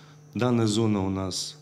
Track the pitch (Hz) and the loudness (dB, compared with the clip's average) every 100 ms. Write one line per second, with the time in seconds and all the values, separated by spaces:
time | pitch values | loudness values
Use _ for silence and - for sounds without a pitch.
0 | - - - 104 123 120 110 104 110 104 | -20 -20 -12 -2 2 2 2 2 2 2
1 | 98 95 92 - - - | 0 -2 -4 -6 -10 -14